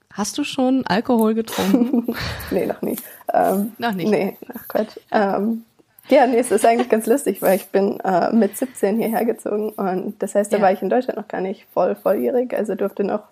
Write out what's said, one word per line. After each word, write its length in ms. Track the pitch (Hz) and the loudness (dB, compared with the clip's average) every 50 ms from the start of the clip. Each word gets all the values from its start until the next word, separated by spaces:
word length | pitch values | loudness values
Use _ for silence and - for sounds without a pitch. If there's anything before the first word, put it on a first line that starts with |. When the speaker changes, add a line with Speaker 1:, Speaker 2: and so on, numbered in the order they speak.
| _ _ | _ _
Speaker 1:
hast 280 | - - 208 - - - | -8 -6 -6 -6 -4 -6
du 40 | 285 | -6
schon 440 | - - - 254 254 262 262 - | -4 -2 0 0 2 2 0 0
Alkohol 480 | - 175 208 - - 247 226 220 220 226 | 0 -2 -2 0 2 2 2 2 2 0
getrunken? 800 | 220 226 - - - 190 190 196 247 240 240 277 233 233 - 226 - - - - | 0 -2 -4 -4 -2 2 2 4 4 4 2 2 0 0 -2 -4 -6 -6 -8 -8
Speaker 2:
<laughs> 160 | - - - | -8 -8 -4
Nee, 160 | - 190 - | -2 -2 -2
noch 160 | - - - | -2 -4 -4
nie. 160 | - - - - - - - - - - | -6 -6 -6 -6 -10 -14 -20 -12 -8 -2
Ähm, 420 | - - - 180 190 190 202 233 - | 0 2 2 2 2 0 -2 -4 -6
Speaker 1:
Noch 160 | - 240 233 202 | -6 -4 -4 -2
nicht? 160 | 185 - 220 | -2 0 2
Speaker 2:
Nee, 280 | 208 156 175 196 - - - - - | 2 2 0 -2 -6 -8 -16 -18 -16
ach 120 | - - | -16 -12
Quatsch. 300 | - - - 214 214 - - - _ | -4 -4 -2 -2 -4 -8 -16 -10 _
Ähm, 540 | - - 196 196 190 - 196 226 226 226 226 _ _ _ _ _ _ _ _ - | 0 0 0 0 0 0 0 -2 -2 -4 -8 _ _ _ _ _ _ _ _ 4
ja, 160 | 254 294 254 | 6 6 6
nee, 120 | 240 262 | 6 4
es 120 | 233 254 - | 2 2 2
ist 160 | 190 214 - | 2 4 4
eigentlich 220 | 233 233 240 247 | 4 4 4 2
ganz 180 | 240 - 220 220 | 2 0 0 2
lustig, 360 | 220 220 190 - 196 196 - | 2 0 2 2 -2 -4 0
weil 160 | - 185 190 | 2 2 2
ich 80 | 190 - | 2 0
bin, 320 | - - 196 196 196 - - | 0 0 0 2 0 -2 -2
äh, 320 | - - 190 170 - - | -2 0 2 2 2 2
mit 240 | - 226 208 202 202 | 4 2 2 2 0
siebzehn 400 | - 269 254 - - - 196 202 | -4 -8 -8 -4 -2 -2 0 0
hierher 280 | 226 226 226 226 - - | 0 -2 -2 -2 0 -2
gezogen 460 | 226 220 - - - 208 214 214 214 | -2 -4 -4 -6 -6 -4 -4 -4 -6
und 440 | 214 - 202 185 185 185 - - 202 - | -6 -4 -4 -2 -2 -2 -4 -6 -6 -6
das 160 | - 196 - | -8 -2 0
heißt, 180 | 202 202 202 - | -2 0 0 2
da 40 | |
Speaker 1:
Ja. 60 | 202 208 | 2 4
Speaker 2:
war 80 | 185 | 2
ich 100 | 190 190 | 2 2
in 80 | 208 190 | 0 0
Deutschland 300 | 220 247 254 - - - | 0 0 0 -2 -6 -8
noch 80 | 208 | -8
gar 140 | - - - | -8 -6 -6
nicht 240 | 185 196 190 - - _ _ | -6 -6 -8 -10 -14 _ _
voll 220 | - 180 190 202 | 0 0 0 -2
volljährig, 600 | - - 185 196 220 247 240 - 247 254 240 - | 0 0 0 0 2 0 0 0 0 -2 -2 -4
also 200 | - 202 208 190 | -4 -4 -4 -4
durfte 280 | 185 202 196 - - 202 | -4 -4 -4 -4 -4 -4
noch 200 | 190 202 214 - _ | -2 -4 -4 -6 _